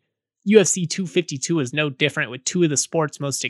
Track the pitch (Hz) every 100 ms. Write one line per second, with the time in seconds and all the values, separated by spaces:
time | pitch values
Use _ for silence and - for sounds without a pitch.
0 | _ _ _ _ 196 214 180 190 165 -
1 | 180 185 - 135 - 170 127 147 151 131
2 | 147 - 127 127 - 180 165 135 - 165
3 | 151 - 143 131 123